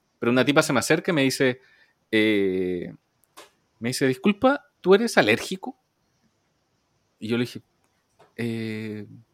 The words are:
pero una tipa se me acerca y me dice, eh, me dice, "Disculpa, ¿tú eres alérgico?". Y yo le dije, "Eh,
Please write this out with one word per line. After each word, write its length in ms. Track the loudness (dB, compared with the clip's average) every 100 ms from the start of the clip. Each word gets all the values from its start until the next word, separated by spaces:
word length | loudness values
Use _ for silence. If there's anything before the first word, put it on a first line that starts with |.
| _ -6
pero 140 | 0
una 120 | 2
tipa 180 | 2 2
se 100 | 2
me 80 | 0
acerca 320 | 0 0 0
y 20 |
me 80 | 0
dice, 380 | 0 0 -2 -2 _ _ _ _ _
eh, 840 | 2 2 2 0 0 -2 -4 -8 -14 _ _ _ -20 -20 _ _ -10
me 120 | -8
dice, 160 | -2 -2
"Disculpa, 580 | 0 -2 2 0 0 -6 _
¿tú 140 | 4
eres 220 | 4 4 2
alérgico?". 580 | 2 2 -2 -10 -12 -16 _ _ _ _ _ _ _ _ _ _ _ _ _ -12
Y 100 | -4
yo 80 | -4
le 60 |
dije, 180 | -4 -8 -20 _ _ _ _ _ _ -8
"Eh, 680 | -6 -6 -8 -8 -10 -12 -14 -20 _